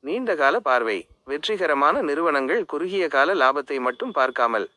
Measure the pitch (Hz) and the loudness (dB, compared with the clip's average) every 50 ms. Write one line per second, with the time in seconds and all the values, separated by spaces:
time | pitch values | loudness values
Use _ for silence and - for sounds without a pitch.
0 | _ 269 165 240 262 226 190 151 143 139 156 233 220 139 127 123 117 113 104 92 | _ -4 -4 -4 -2 -2 0 2 2 2 2 2 0 2 2 2 2 0 -2 -4
1 | - _ - _ _ - 139 147 151 - 214 196 185 156 147 139 143 147 180 285 | -6 _ -20 _ _ -8 -8 -6 -4 -4 -2 -2 0 0 2 2 2 2 2 2
2 | 233 156 143 151 170 170 147 139 135 131 165 240 196 - - 147 165 180 190 196 | 0 -2 -2 0 0 0 2 0 0 0 -2 -2 -2 -4 -6 -6 -4 -4 -2 -2
3 | 180 156 139 139 139 160 196 180 131 131 135 147 139 - 147 135 127 123 123 - | -2 0 2 2 2 2 2 2 2 2 2 0 -4 -4 -6 -4 -2 -4 -4 -4
4 | 233 262 208 147 131 127 127 - 123 117 117 110 95 - _ | -6 -6 -2 0 0 0 0 0 0 0 0 -2 -4 -4 _